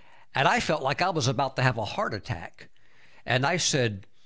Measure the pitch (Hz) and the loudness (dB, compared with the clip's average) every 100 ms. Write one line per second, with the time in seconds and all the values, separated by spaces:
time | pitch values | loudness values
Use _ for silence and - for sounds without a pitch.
0 | - - - 131 160 233 - 151 135 139 | -20 -20 -6 2 4 4 0 0 0 0
1 | 180 160 120 127 135 - 131 117 101 - | 0 0 0 0 0 2 0 0 -2 -2
2 | 220 104 - 87 95 - - - - - | -4 -4 -6 -8 -10 -16 -20 -20 -20 -20
3 | - - - 127 143 180 - 139 117 98 | -20 -10 -2 0 2 0 0 2 0 -2
4 | - - | -12 -20